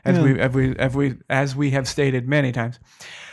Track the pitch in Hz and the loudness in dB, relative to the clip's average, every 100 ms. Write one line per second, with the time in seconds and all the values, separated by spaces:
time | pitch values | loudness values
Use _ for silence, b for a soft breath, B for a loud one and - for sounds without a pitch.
0 | - 180 139 120 123 131 131 - 131 135 | 0 4 4 4 2 2 0 0 -2 0
1 | 143 123 - 135 139 131 147 139 131 - | -2 -2 -4 -2 -2 -2 0 0 -2 0
2 | 139 127 123 147 131 120 117 120 B B | 0 0 0 0 0 -2 -6 -8 B B
3 | B B B | B B B